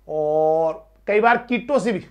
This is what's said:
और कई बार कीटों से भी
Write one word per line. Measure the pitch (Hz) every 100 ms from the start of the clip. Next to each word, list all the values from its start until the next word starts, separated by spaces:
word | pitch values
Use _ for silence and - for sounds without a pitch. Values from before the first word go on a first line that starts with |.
| -
और | 156 151 156 156 160 160 156 - _ -
कई | 208
बार | 233 233
कीटों | - 240 - 269
से | 202
भी | 185 -